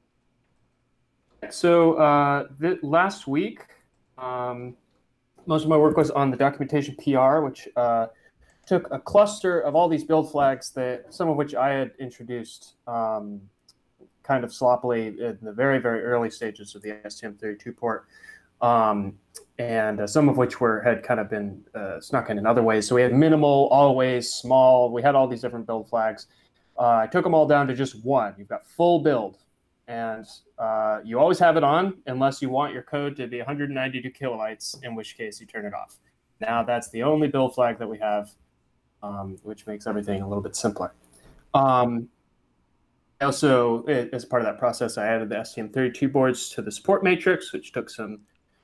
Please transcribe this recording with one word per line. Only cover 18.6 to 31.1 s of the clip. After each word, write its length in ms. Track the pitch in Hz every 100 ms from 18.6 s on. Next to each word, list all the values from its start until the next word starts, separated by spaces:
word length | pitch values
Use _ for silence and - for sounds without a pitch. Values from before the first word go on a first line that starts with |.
um, 560 | 120 117 110 104 95 - _ - - -
and, 400 | 120 113 107 104
uh, 60 | 104
some 200 | 156 143
of 80 | 127
which 240 | 120 -
were, 200 | 120 110
had 240 | 120 107
kind 160 | - 113
of 100 | 104
been, 340 | 107 101 98 - 110
uh, 240 | 98 80
snuck 280 | - 131 113
in 100 | 104
in 60 |
other 200 | 113 120
ways. 240 | 113 107 104
So 80 | 123
we 60 |
had 120 | 123
minimal, 540 | 131 160 156 147 139 139
always, 640 | 135 143 131 127 123 120
small. 560 | - 123 131 127 127 123
We 100 | 120
had 140 | 139
all 140 | 139 127
these 140 | 120
different 220 | 123 117
build 240 | 107 113 107
flags. 380 | 113 110 104 - _ _ _ _ -
Uh, 200 | 120 117
I 100 | 113
took 180 | -
'em 100 | 170
all 120 | 160 143
down 220 | 147 135
to 40 |
just 320 | 127 131 107
one. 300 | 120 135 104 98
You've 120 | 101
got 180 | 107 -
full 320 | - 175 170
build, 400 | 151 123 98 - _ _ _ _ -
and, 400 | 117 113 110 104 - _ -
uh, 440 | 113 110 110 107
you 160 | 110